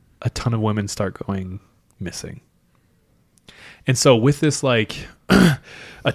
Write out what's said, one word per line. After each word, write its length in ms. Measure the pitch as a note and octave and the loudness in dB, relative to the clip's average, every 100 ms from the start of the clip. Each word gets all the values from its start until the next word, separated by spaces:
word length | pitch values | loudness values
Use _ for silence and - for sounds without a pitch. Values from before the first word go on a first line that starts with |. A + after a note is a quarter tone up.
| _ - | _ -8
a 80 | - | -8
ton 220 | - A#2+ | -4 -2
of 60 | A2+ | 0
women 300 | G#2+ G#2+ G2+ | 0 -2 -4
start 360 | - G2 - - | -4 -6 -6 -8
going 360 | G2 F#2 G2 _ _ _ - | -6 -8 -12 _ _ _ -14
missing. 400 | F#2 - - - _ _ _ _ _ _ _ _ _ _ _ - - - - | -12 -12 -14 -16 _ _ _ _ _ _ _ _ _ _ _ -20 -20 -8 -2
And 100 | B2+ | 2
so 180 | C#3+ A#2+ | 4 6
with 240 | B2+ C#3+ | 4 2
this, 200 | D#3 - | 0 0
like, 360 | C3 A#2 G#2+ - - - | 0 0 -2 -6 -14 -8
<clears throat> 140 | - | 2
a 840 | F#3+ F3+ C3+ - - - - - | 6 6 2 -6 -20 -20 -8 -6